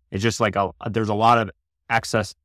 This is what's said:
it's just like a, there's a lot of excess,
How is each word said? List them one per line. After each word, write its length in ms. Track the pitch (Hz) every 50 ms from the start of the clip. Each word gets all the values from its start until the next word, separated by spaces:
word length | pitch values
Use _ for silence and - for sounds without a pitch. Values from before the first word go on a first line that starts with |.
| _ -
it's 120 | - 95
just 180 | 107 117 - -
like 160 | 117 104 90
a, 160 | 98 98 90 - - - 113
there's 180 | 98 117 110 104
a 60 | 107
lot 240 | 104 113 120 120 113
of 120 | 107 92 - _ _ _ _ _ _ -
excess, 460 | 117 113 - - - 110 - - - _